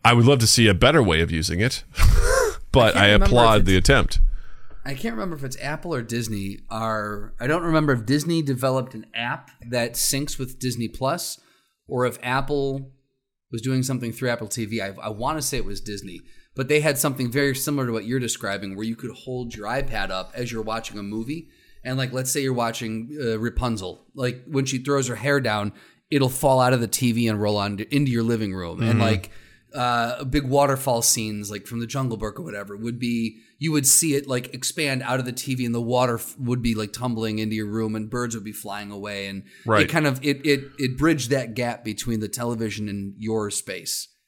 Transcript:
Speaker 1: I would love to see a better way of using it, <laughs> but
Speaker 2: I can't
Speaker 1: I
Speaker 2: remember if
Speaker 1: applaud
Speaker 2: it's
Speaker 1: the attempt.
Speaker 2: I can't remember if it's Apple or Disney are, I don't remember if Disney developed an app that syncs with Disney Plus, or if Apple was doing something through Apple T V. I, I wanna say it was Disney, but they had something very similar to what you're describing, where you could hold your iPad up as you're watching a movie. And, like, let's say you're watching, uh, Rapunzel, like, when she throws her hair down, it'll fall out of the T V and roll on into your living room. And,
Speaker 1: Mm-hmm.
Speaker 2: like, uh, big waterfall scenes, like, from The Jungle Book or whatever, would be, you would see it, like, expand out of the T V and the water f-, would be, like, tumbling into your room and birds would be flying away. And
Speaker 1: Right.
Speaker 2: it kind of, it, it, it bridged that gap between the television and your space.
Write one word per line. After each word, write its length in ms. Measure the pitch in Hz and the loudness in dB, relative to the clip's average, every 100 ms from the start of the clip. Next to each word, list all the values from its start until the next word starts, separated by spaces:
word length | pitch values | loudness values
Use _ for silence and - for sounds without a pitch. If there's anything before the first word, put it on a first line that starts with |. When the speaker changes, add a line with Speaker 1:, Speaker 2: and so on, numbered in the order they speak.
Speaker 1:
I 100 | - | 6
would 120 | 120 117 | 8 8
love 140 | 139 | 6
to 80 | 110 | 6
see 200 | - 110 | 6 6
a 60 | |
better 300 | 90 123 156 | 8 6 6
way 180 | 104 80 | 6 4
of 100 | 85 | 2
using 280 | 80 78 85 | 0 -2 0
it, 240 | 117 - - | -2 -2 -10
<laughs> 800 | - - - - 523 453 - - | 6 8 8 6 4 2 -2 2
but 240 | 131 113 - | 6 6 6
Speaker 2:
I 40 | |
can't 20 | |
Speaker 1:
I 20 | 101 | 8
Speaker 2:
remember 200 | 107 - | 8 8
if 40 | |
Speaker 1:
applaud 280 | 123 113 107 | 8 8 8
Speaker 2:
it's 60 | 92 | 6
Speaker 1:
the 100 | 92 | 6
attempt. 420 | 87 135 - - - - - - - - 139 | 6 6 6 6 6 4 -6 -8 -8 -8 -8
Speaker 2:
I 80 | |
can't 200 | 131 226 | -6 -6
remember 220 | 226 190 151 | -4 -6 -6
if 80 | |
it's 140 | 135 - | -8 -6
Apple 320 | 139 151 180 | -6 -6 -4
or 80 | 143 | -6
Disney 580 | 110 117 113 104 98 98 - | -4 -4 -4 -4 -6 -8 -10
are, 640 | 110 113 110 104 104 104 - | -6 -4 -2 -4 -6 -8 -6
I 80 | 123 | -2
don't 160 | 165 | 0
remember 280 | 165 160 151 | 2 2 4
if 120 | 123 107 | 0 2
Disney 360 | 143 156 165 | 0 2 -2
developed 520 | 143 123 131 131 127 110 | 0 0 0 0 -4 -12
an 100 | 113 | -12
app 380 | 117 120 160 - _ 120 | -6 -6 -6 -12 _ -4
that 240 | 120 117 - | -2 -2 -2
syncs 440 | - 139 147 - | 0 0 -2 -6
with 180 | 127 - | -8 -4
Disney 300 | 127 117 113 | -4 -4 -6
Plus, 520 | - 131 175 - - _ _ _ _ - | -4 -4 -2 -6 -10 _ _ _ _ -6
or 180 | 127 123 | 0 0
if 120 | 120 | -2
Apple 680 | 123 131 135 143 139 139 135 _ _ _ _ _ _ | -2 -2 0 0 -2 -4 -10 _ _ _ _ _ _
was 100 | 113 | -6
doing 220 | 127 131 | 0 0
something 280 | 127 127 117 | 0 -2 -4
through 160 | 110 127 | -4 -2
Apple 180 | 120 107 | -2 -6
T 180 | - 107 | -6 -4
V. 140 | 110 | -4
I, 100 | 98 | -6
I 180 | 95 110 | -8 -10
wanna 320 | 104 127 156 | -6 -4 -4
say 160 | - 131 | -4 -4
it 80 | 107 | -4
was 160 | 104 | -6
Disney, 400 | 107 101 95 85 - - _ - | -8 -10 -12 -16 -18 -20 _ -8
but 140 | 131 | 0
they 100 | 151 | 2
had 180 | 151 135 | 2 2
something 320 | 151 135 123 | -2 0 -2
very 240 | 131 139 131 | 0 0 0
similar 320 | - 143 127 | -2 -2 -2
to 40 | |
what 140 | 113 104 | -4 -2
you're 140 | 131 | -2
describing, 560 | 120 - 101 98 98 95 | -2 -4 -4 -4 -6 -6
where 100 | 113 | -6
you 100 | 113 | -6
could 160 | 117 | -10
hold 420 | 107 - 127 120 | -14 -10 -10 -10
your 140 | 110 101 | -10 -6
iPad 440 | 131 139 113 98 | -2 -2 -2 -4
up 200 | 95 92 | -6 -8
as 180 | 120 120 | -8 -6
you're 100 | 113 | -6
watching 340 | 107 110 110 104 | -4 -6 -8 -10
a 60 | |
movie. 460 | 101 110 113 160 160 _ _ - | -8 -8 -6 -10 -12 _ _ -14
And, 140 | 127 131 | -6 -4
like, 140 | 123 | -4
let's 180 | 127 131 | -4 -2
say 100 | 151 | -2
you're 120 | 135 | 0
watching, 560 | 120 117 113 113 110 117 151 | 0 -2 -4 -6 -6 -8 -6
uh, 180 | 120 110 | -4 -2
Rapunzel, 680 | 117 - 123 107 92 87 _ 147 | -2 -2 -2 -2 -6 -12 _ -4
like, 280 | 127 127 - | -4 -4 -4
when 180 | 139 135 | -2 -2
she 140 | 131 | -4
throws 280 | 135 139 123 | 0 0 0
her 80 | 107 | -4
hair 240 | 135 143 | 0 2
down, 320 | 117 107 104 - - _ _ | 2 0 -2 -6 -20 _ _
it'll 180 | 147 127 | 2 2
fall 300 | 131 143 131 | 2 4 6
out 140 | 127 | 4
of 60 | 127 | 2
the 60 | 117 | 0
T 240 | - 123 | 0 2
V 160 | 113 117 | 2 2
and 140 | 107 | 2
roll 160 | 104 104 | 0 0
on 220 | 101 101 | -2 -4
into 320 | 107 143 143 | -2 0 2
your 120 | 117 | 2
living 300 | 113 113 107 | 0 0 -2
room. 260 | 92 87 - | -4 -8 -2
And, 100 | 110 | 2
Speaker 1:
Mm-hmm. 100 | 113 | 4
Speaker 2:
like, 300 | 113 107 - - - _ _ 139 | 4 0 -4 -18 -20 _ _ -4
uh, 480 | 123 120 117 123 | 0 0 0 -4
big 220 | 131 143 127 | -2 -2 2
waterfall 560 | 139 143 131 131 117 | 2 4 2 0 2
scenes, 500 | - 120 110 104 101 | 2 0 -2 -6 -8
like, 160 | 104 101 | -10 -8
from 120 | 117 | -8
The 80 | 113 | -4
Jungle 300 | 135 131 110 | -4 -4 -4
Book 220 | 107 101 | -6 -8
or 40 | |
whatever, 320 | 170 101 101 101 | -10 -10 -10 -8
would 240 | 113 120 | -8 -4
be, 380 | 120 117 113 - _ _ | -2 -2 -2 -6 _ _
you 120 | 156 | 0
would 140 | 151 135 | 2 4
see 280 | - 160 135 | 2 2 0
it, 120 | - | 0
like, 260 | 127 127 | -4 -4
expand 500 | 131 - - 147 131 | -8 -8 -4 -2 -2
out 160 | 117 131 | -2 -2
of 60 | 127 | -2
the 60 | |
T 240 | 123 - 127 | -8 -6 -4
V 100 | 120 | -2
and 80 | 117 | -2
the 60 | |
water 340 | 117 123 127 117 | 0 2 2 0
f-, 200 | - - | -6 -6
would 220 | 123 123 | -2 0
be, 140 | 117 107 | 0 -2
like, 180 | 107 | -4
tumbling 460 | - 123 113 110 107 | -6 -4 -2 -2 -2
into 160 | 110 107 | -2 -4
your 120 | 104 | -4
room 280 | 110 110 110 | -4 -2 -4
and 140 | 107 | -6
birds 260 | 120 120 113 | -4 -4 -6
would 80 | |
be 80 | 104 | -10
flying 400 | 101 107 101 104 | -12 -10 -10 -10
away. 360 | 101 104 101 98 | -10 -8 -8 -8
And 160 | 98 - - 113 | -10 -12 -10 2
Speaker 1:
Right. 180 | 107 | 2
Speaker 2:
it 60 | 92 | 4
kind 180 | 160 151 | 2 0
of, 120 | 131 | 0
it, 220 | 143 139 147 | -2 -2 0
it, 160 | 139 135 - | 0 -2 -6
it 200 | 131 127 | -4 2
bridged 320 | 156 151 113 | 2 2 0
that 220 | 135 117 110 | -2 -2 -4
gap 280 | 120 110 | -4 -4
between 360 | 110 104 - 113 | -8 -6 -4 -4
the 100 | 107 | -4
television 580 | - 120 117 110 101 104 | -6 -4 -4 -4 -4 -6
and 240 | 101 98 98 | -6 -10 -8
your 340 | 110 110 104 | -4 -2 -2
space. 560 | - - 92 80 - - _ | -6 -8 -10 -8 -8 -10 _